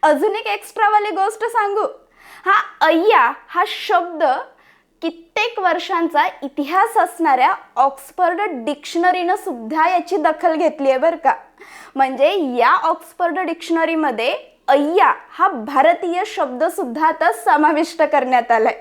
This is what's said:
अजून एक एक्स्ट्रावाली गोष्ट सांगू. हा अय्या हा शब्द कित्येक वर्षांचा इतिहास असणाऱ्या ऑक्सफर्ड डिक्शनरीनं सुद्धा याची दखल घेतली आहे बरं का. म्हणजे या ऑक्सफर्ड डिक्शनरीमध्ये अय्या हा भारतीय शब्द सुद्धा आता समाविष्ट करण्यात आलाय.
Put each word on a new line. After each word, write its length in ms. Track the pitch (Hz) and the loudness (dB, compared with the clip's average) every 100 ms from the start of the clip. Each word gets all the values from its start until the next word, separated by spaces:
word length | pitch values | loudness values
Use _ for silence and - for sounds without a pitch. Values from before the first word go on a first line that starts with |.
अजून 320 | 415 285 403 403 | 2 2 0 -2
एक 120 | 440 | -6
एक्स्ट्रावाली 600 | 415 - - 427 427 415 | -8 -8 -2 2 2 0
गोष्ट 360 | 381 392 427 466 | -2 -2 -2 -4
सांगू. 400 | 466 415 403 359 - _ _ - - - | -2 -2 -2 -4 -6 _ _ -20 -10 0
हा 420 | 403 - - 311 | 0 0 0 2
अय्या 460 | 320 392 440 247 - - | 4 4 4 4 -2 -8
हा 160 | 349 359 | -4 -2
शब्द 560 | - - 370 349 330 302 269 - _ _ _ _ _ | -4 0 0 0 -2 0 0 -6 _ _ _ _ _
कित्येक 580 | 330 330 - - 453 466 | -10 -10 -10 -6 -4 -2
वर्षांचा 680 | 370 339 - 381 339 302 339 - | -2 -2 -2 -2 0 0 -2 -4
इतिहास 560 | 277 269 277 359 440 453 | -12 -8 -4 0 0 2
असणाऱ्या 560 | 359 - 330 262 269 - - - | 0 0 0 2 2 0 -8 0
ऑक्सफर्ड 680 | 269 277 - - 359 349 415 277 226 | 0 0 -18 -2 -2 0 -4 -4 -6
डिक्शनरीनं 680 | 294 - 339 349 359 349 403 | -8 -6 0 0 0 0 -2
सुद्धा 540 | 370 247 220 311 320 | -4 -10 -6 -2 0
याची 280 | 370 339 370 | 0 -2 0
दखल 380 | 311 320 359 320 | 0 0 0 2
घेतली 340 | 330 - 277 | 0 0 0
आहे 80 | 262 | 2
बरं 180 | 311 330 | 2 0
का. 180 | - - - _ - - - 269 | 0 -2 -4 _ -20 -20 -14 -2
म्हणजे 640 | 269 254 285 392 294 247 | -2 2 2 2 -2 2
या 140 | 233 | 4
ऑक्सफर्ड 680 | 349 320 330 - _ 349 339 | 4 2 -4 -6 _ -2 -2
डिक्शनरीमध्ये 960 | 370 339 - 330 330 330 302 220 240 370 - _ - | -4 -6 -4 -2 0 0 -2 0 -2 -2 -10 _ 2
अय्या 460 | 277 294 349 320 - - | 2 4 2 2 0 -6
हा 160 | - 370 | -2 -2
भारतीय 760 | 294 220 285 294 349 359 349 427 | 0 -6 2 2 2 -2 -4 -4
शब्द 380 | - 294 247 | -4 -6 -2
सुद्धा 440 | 320 339 285 233 311 | -4 -4 -8 -2 -2
आता 240 | 320 330 | 0 -2
समाविष्ट 720 | 440 - 302 302 311 330 - | 0 0 2 4 2 -2 0
करण्यात 480 | 302 294 254 254 240 | 0 2 2 0 2
आलाय. 240 | 233 220 - | 2 2 -2